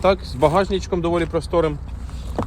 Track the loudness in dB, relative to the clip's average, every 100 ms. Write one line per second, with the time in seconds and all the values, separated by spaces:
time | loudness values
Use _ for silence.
0 | 2 2 -2 2 4 4 2 -2 -2 -2
1 | 0 0 0 -2 0 2 2 -2 -8 -10
2 | -10 -10 -6 -6